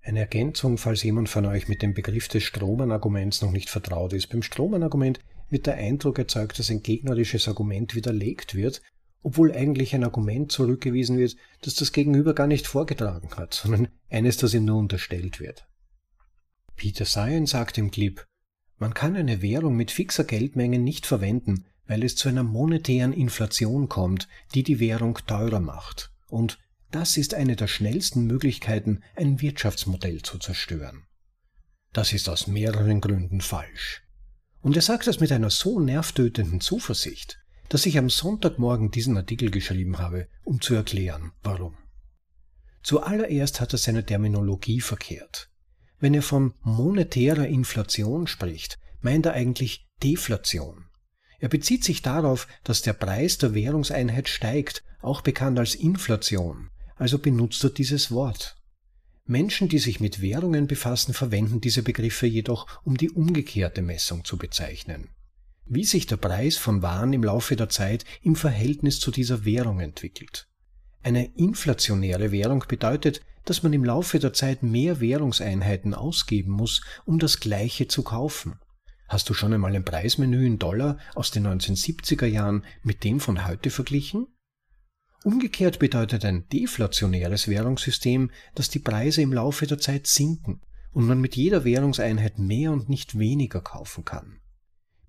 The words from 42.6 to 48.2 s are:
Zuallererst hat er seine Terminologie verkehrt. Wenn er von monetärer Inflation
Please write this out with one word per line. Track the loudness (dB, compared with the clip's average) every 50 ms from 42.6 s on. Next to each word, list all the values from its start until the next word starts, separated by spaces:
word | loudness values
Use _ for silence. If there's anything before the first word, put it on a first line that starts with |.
| -20 -20 -20 _ -2
Zuallererst | 0 0 0 2 0 0 0 0 0 0 0 0 0 0 -2
hat | -2 -2 -2
er | 0
seine | 0 0 0 0 0
Terminologie | 0 0 0 2 2 2 2 2 0 -2 -2 -2 -2 -2 -2
verkehrt. | -2 -4 -6 -6 -8 -10 -12 -14 -14 -14 -14 -16 -16 -16 _ _ _ _ _ _ _ _ _ _
Wenn | 2 4 4
er | 4 2
von | 2 2 2 2 2 0 -2 -2
monetärer | 0 0 2 2 2 2 2 0 2 2 2 4 4 4 2 2 2
Inflation | 0 0 0 0 -2 -4 -4 -2 -2 -2 -2 -2 -2 -2